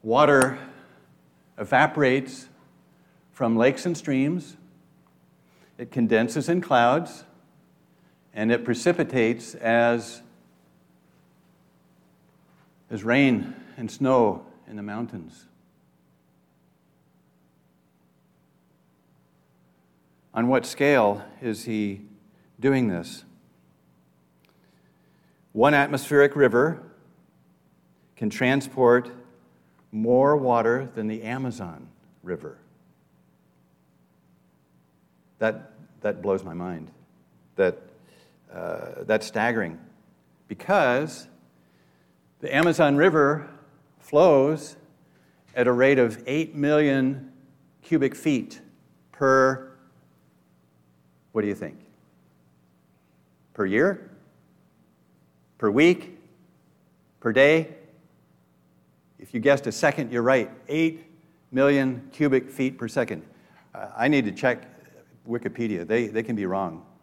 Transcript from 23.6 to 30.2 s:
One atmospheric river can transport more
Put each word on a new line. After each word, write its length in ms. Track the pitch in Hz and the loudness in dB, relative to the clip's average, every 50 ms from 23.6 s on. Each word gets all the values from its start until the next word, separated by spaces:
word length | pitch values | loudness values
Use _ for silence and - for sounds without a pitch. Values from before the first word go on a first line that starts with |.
| _ _ _ _ _ _ _ _ _ _ _ _ _ _ _ _ _ _ _ _ _ _ _ _ _ _ _ _ _ _ _ _ _ _ _ _ _ _ | _ _ _ _ _ _ _ _ _ _ _ _ _ _ _ _ _ _ _ _ _ _ _ _ _ _ _ _ _ _ _ _ _ _ _ _ _ _
One 220 | _ 107 120 143 147 | _ 2 4 4 6
atmospheric 600 | 143 143 143 147 131 - - 147 143 143 143 143 | 4 2 2 -2 -6 -4 2 4 6 6 4 6
river 480 | 147 139 120 107 120 135 160 165 - - - - _ _ _ _ _ _ _ _ _ _ _ _ _ _ _ _ _ _ _ _ _ _ _ _ | 4 4 4 6 4 2 2 0 -6 -12 -20 -20 _ _ _ _ _ _ _ _ _ _ _ _ _ _ _ _ _ _ _ _ _ _ _ _
can 120 | _ 113 104 | _ -6 -6
transport 840 | 101 - 131 123 135 139 135 135 - 131 127 120 120 123 123 - - - - - _ _ _ _ _ _ _ _ _ _ _ _ | -4 -2 0 0 0 0 -2 -6 -2 2 4 6 6 4 2 -2 -16 -20 -20 -20 _ _ _ _ _ _ _ _ _ _ _ _
more 440 | - 107 110 117 123 127 | -8 -4 0 2 4 4